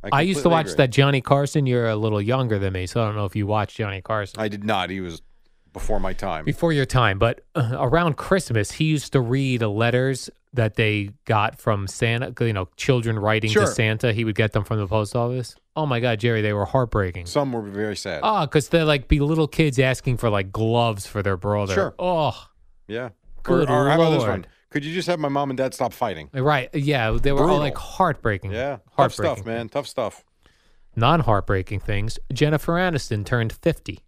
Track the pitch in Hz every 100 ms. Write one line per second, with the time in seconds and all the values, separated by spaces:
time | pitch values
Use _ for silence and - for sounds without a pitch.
0 | 101 139 175 170 143 165 151 82 135 117
1 | 139 139 - 139 143 156 135 123 117 107
2 | 110 107 104 131 123 104 98 95 92 120
3 | 110 107 101 110 101 107 101 - 107 98
4 | - 107 98 - 107 101 104 101 90 95
5 | 92 80 - _ _ _ _ - - 104
6 | 92 - 98 80 80 147 170 151 131 131
7 | 113 98 117 - _ - 117 123 131 160
8 | 175 139 - 190 - 113 98 - 156 156
9 | - 135 117 131 135 123 110 104 117 123
10 | 131 131 - _ _ 123 110 - 110 104
11 | 101 - - 110 107 - - 104 98 -
12 | 117 117 131 120 120 101 92 - - 127
13 | 113 110 104 110 110 107 101 - 110 110
14 | 123 110 113 101 110 110 98 110 98 107
15 | 104 120 120 127 120 - _ - 156 120
16 | 123 110 120 113 107 104 101 135 120 110
17 | 95 90 87 147 139 120 101 98 107 98
18 | 101 80 208 214 151 156 - 170 156 143
19 | - 151 143 160 151 - 156 127 131 123
20 | - 123 117 104 95 101 110 117 117 104
21 | - 107 98 92 101 104 101 95 - -
22 | 180 170 143 - - _ _ - - 110
23 | 127 - - - - 175 147 147 143 156
24 | 165 156 110 98 87 _ _ 151 147 175
25 | 170 175 147 139 139 131 131 - 120 -
26 | 117 85 76 139 135 147 123 160 139 139
27 | 113 117 127 139 151 147 147 - - -
28 | 185 143 117 101 98 107 135 127 _ -
29 | 131 - 127 113 101 117 117 143 139 -
30 | 107 - _ _ _ _ _ _ - -
31 | 117 165 139 101 - 98 92 104 - 104
32 | 107 - - 123 147 156 - 170 185 151
33 | - 104 101 123 110 - - 147 - 98